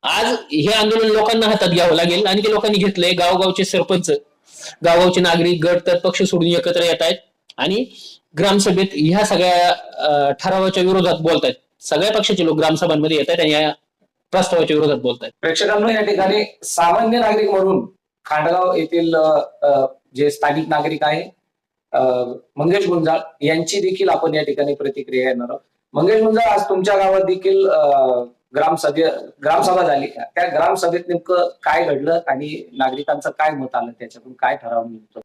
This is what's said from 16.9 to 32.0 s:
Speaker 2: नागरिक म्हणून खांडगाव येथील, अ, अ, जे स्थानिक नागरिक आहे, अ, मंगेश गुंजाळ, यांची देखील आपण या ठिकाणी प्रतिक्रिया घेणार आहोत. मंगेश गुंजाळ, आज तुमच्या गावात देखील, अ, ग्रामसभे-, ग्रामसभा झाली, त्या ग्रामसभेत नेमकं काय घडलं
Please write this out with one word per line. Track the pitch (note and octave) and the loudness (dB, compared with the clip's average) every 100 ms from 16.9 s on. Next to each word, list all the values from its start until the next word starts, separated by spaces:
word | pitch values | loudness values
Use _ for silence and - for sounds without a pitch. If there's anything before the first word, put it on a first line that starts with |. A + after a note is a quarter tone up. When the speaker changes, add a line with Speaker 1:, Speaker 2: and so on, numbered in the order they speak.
| A3+ A3+ A#3+ | 2 2 0
Speaker 2:
नागरिक | A3+ G#3+ G3+ | 0 0 0
म्हणून | G3 F#3+ F#3+ - _ _ _ - | 2 2 0 -4 _ _ _ -6
खांडगाव | D3+ D#3+ F3+ F#3 E3+ | -2 0 0 0 0
येथील, | D#3+ E3+ E3 D#3+ | -2 0 0 2
अ, | D#3 D3+ C#3+ - | 4 2 0 -2
अ, | C#3+ C#3 C3+ - _ B2+ | 0 2 0 -4 _ -2
जे | D3 | -2
स्थानिक | C#3+ D3 D3 D#3 | 0 -2 -2 -2
नागरिक | D3+ D3+ D3 | -2 -2 -2
आहे, | D3+ D#3 E3+ _ _ _ _ _ _ | -2 -2 -6 _ _ _ _ _ _
अ, | - C3 B2 B2 B2 _ - | 0 0 0 -4 -8 _ -4
मंगेश | D#3 G3 F#3 | 0 0 0
गुंजाळ, | F3 D#3+ D#3+ - - D3 | 0 0 -2 -4 -6 -2
यांची | D#3+ D#3+ G3+ | -2 -2 -2
देखील | F#3 F#3 F#3+ | -2 0 0
आपण | D#3+ E3 D3+ | 0 0 -2
या | |
ठिकाणी | D3+ C#3+ C#3+ | -2 -2 -2
प्रतिक्रिया | C#3+ C#3 C#3+ C3 B2+ B2+ | -2 -6 -6 -6 -2 -2
घेणार | B2 A#2+ | -4 -6
आहोत. | C#3 _ _ _ | -10 _ _ _
मंगेश | C#3+ E3+ A3 | -2 2 2
गुंजाळ, | A3 A3 G3 | 2 2 2
आज | G3+ - | 2 0
तुमच्या | F#3+ F#3+ G3 | -2 0 2
गावात | F#3+ F#3+ | 2 2
देखील, | F#3+ F#3 F#3+ F#3+ F#3+ | 0 0 2 2 2
अ, | D#3 D3 C#3 C3+ B2 B2 _ _ C3+ | 2 2 4 2 0 -4 _ _ -2
ग्रामसभे-, | D#3 E3 D3+ C#3+ D#3+ - - - | 0 0 -2 0 0 -2 -10 -6
ग्रामसभा | C#3+ D#3+ F#3 F3+ | 0 2 2 2
झाली, | E3+ C#3 C#3 | 2 0 -2
त्या | - - - F3+ | -10 -10 -4 -2
ग्रामसभेत | D#3 E3+ - E3+ E3+ F3 | 0 0 0 -2 -4 -4
नेमकं | E3+ - F3+ E3+ - | -6 -2 0 0 -4
काय | - D#3 | -2 0
घडलं | E3+ C#3 | 0 -2